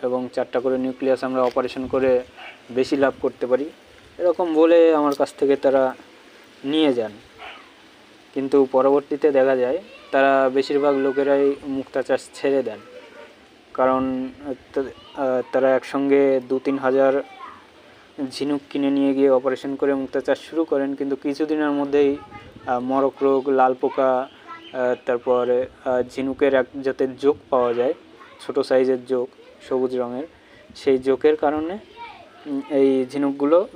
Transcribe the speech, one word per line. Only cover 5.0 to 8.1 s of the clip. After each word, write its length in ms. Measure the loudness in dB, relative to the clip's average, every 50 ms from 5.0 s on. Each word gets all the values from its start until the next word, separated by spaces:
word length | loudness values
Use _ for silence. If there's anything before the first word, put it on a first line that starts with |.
| 2 0 0
কাছ 180 | 0 -2 -4 -2
থেকে 220 | -2 0 0 2
তারা 400 | 2 2 2 2 4 2 0 -2 -6 -14 -20 -20 -20 -20 -20 -20 -20 -20 -20 -20 -10 -6
নিয়ে 300 | -2 0 2 2 2 2
যান। 180 | 0 -2 -6 -8 -14 -20 -20 -20 -18 -18 -18 -18 -20 -20 -20 -20 -20 -20 -20 -20 -20 -20 -20